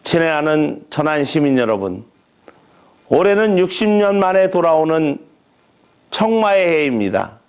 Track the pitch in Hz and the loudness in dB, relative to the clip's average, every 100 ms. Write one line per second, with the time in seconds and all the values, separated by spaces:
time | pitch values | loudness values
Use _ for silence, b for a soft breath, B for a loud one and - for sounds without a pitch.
0 | - 170 165 151 156 156 147 147 - - | 0 0 0 0 0 0 -2 -6 -10 -4
1 | 151 151 135 156 147 131 117 104 95 92 | -2 -2 -2 0 0 0 0 -2 -4 -8
2 | 113 _ _ _ - b b b b b | -16 _ _ _ -20 b b b b b
3 | _ 135 190 202 220 185 180 - 214 208 | _ 2 2 2 2 2 0 0 0 2
4 | 202 202 190 190 185 185 170 160 160 160 | 2 0 0 2 0 0 2 2 0 0
5 | 156 143 - _ _ _ _ _ _ _ | -2 -4 -12 _ _ _ _ _ _ _
6 | _ - 220 226 208 196 175 160 143 117 | _ -4 0 0 2 2 2 0 0 0
7 | 101 95 98 - | -2 -2 -4 -12